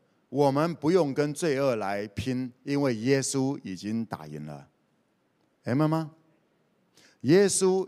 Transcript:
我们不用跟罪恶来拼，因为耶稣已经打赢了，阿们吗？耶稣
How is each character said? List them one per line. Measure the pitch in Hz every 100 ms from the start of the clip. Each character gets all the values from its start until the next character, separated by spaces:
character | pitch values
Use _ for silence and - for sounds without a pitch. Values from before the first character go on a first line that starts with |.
| _ _ _
我 | 135 139
们 | 139 165 151
不 | 151
用 | 185 147
跟 | 131 147
罪 | 147 165 135
恶 | 139 113
来 | 98 101 104
拼， | - 120 127 127 -
因 | 139 143
为 | 139 110
耶 | 120 135
稣 | 131 139 135 143
已 | 101 90
经 | 101 113 110
打 | - 76
赢 | 76 76
了， | 71 69 _ _ _ _ _ _ _ _ _
阿 | -
们 | 135 156
吗？ | 160 151 - _ _ _ _ _ _ _ _ - _
耶 | 120 180 202
稣 | - 185 185